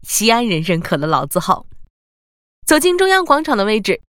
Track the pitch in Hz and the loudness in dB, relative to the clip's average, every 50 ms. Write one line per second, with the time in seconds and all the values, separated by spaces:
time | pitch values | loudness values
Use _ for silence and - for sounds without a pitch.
0 | - - - - 208 226 226 233 240 226 180 156 160 190 175 165 165 - 175 143 | -12 -6 -4 0 2 2 2 2 2 0 -2 -2 0 0 -2 -2 -2 -2 -2 -2
1 | 147 156 156 131 139 131 - 175 - - 160 - - - - - - - _ _ | 0 0 0 -2 -2 -2 -2 -2 0 0 -2 -2 -2 -10 -18 -18 -20 -20 _ _
2 | _ _ _ _ _ _ _ _ _ _ _ _ - - 311 302 302 359 349 359 | _ _ _ _ _ _ _ _ _ _ _ _ 0 2 2 4 4 2 2 2
3 | 381 381 381 381 359 - 277 294 - 311 262 202 196 208 214 220 196 - 180 - | 2 2 2 2 2 2 2 2 2 0 0 0 0 0 0 -2 0 -2 -4 -4
4 | - | -6